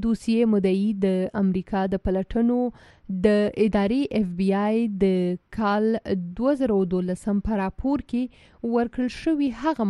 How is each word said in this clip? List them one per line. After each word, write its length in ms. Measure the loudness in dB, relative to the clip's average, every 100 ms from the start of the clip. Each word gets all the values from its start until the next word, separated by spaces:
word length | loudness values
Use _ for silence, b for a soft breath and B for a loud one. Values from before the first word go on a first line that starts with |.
دوسیې 460 | 2 -2 0 2 4
مدعي 340 | 4 2 2 0 0
د 360 | 0 0 -2 0
امریکا 400 | 0 0 -2 -2 0
د 80 | -2
پلټنو 540 | -2 -2 -2 0 2 2 -2 B B B -8 0
د 100 | 4 4 2 2
ادارې 540 | 0 2 2 0 0 -2
اف 120 | -2 0
بی 80 | 0 2
آی 180 | 2 0 0 0
د 340 | 2 2 0 -4 _ -4
کال 320 | 0 2 0 -2 -2 -4 -4 -2
دوه 160 | 0 0
زره 180 | 2 0 0
دولسم 480 | -2 -2 -4 -2 -2 -2
په 100 | -2
راپور 440 | -4 -4 -2 -2 -2
کې 580 | -4 -4 -8 -20 -8 -2
ورکړل 420 | 0 0 -2 -4 -2
شوي 320 | -2 0 0 0
هغه 220 | -4 0